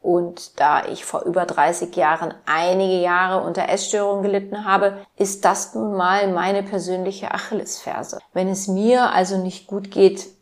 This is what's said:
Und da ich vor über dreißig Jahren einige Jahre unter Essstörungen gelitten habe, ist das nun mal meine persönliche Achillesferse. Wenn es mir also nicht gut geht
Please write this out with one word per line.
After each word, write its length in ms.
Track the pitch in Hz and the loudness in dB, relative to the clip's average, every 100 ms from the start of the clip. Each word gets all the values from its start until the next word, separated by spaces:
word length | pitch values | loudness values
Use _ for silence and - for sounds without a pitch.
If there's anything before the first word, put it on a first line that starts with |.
Und 580 | - 175 175 175 - - | 2 0 0 -8 -18 0
da 240 | 143 139 - | 2 2 -2
ich 200 | 135 - | -10 -6
vor 160 | - | -4
über 240 | 180 180 170 | -2 -2 -2
dreißig 500 | - 151 175 170 - | 2 2 2 -4 0
Jahren 380 | 156 160 - - - | 2 0 -4 -8 -2
einige 520 | 156 175 185 190 185 | 0 2 2 2 2
Jahre 460 | 175 180 185 185 170 | 2 2 2 0 -2
unter 240 | 170 - | -2 0
Essstörungen 540 | 196 - 208 202 202 | -2 0 0 0 0
gelitten 420 | 202 196 196 208 208 | 0 -2 -4 -8 0
habe, 400 | 190 196 196 - _ | 2 2 0 -16 _
ist 300 | 196 - 175 | -2 2 2
das 300 | 190 - 220 | 2 -4 -6
nun 200 | 220 196 | -4 0
mal 320 | 180 196 196 | 2 2 2
meine 340 | 175 180 202 | 0 0 -2
persönliche 680 | 196 202 170 185 185 196 196 | -2 -6 -4 -4 -4 -6 -6
Achillesferse. 840 | - - 208 - - - - - - _ | -6 -4 -6 -6 -10 -8 -8 -8 -14 _
Wenn 160 | 180 190 | -2 -2
es 180 | 190 196 | -2 -2
mir 440 | 190 214 247 247 | 2 4 4 4
also 240 | 185 185 190 | 2 2 0
nicht 300 | 185 - - | -2 -8 -8
gut 240 | 196 196 | -8 -4
geht 360 | - 190 190 - _ | 6 6 6 -12 _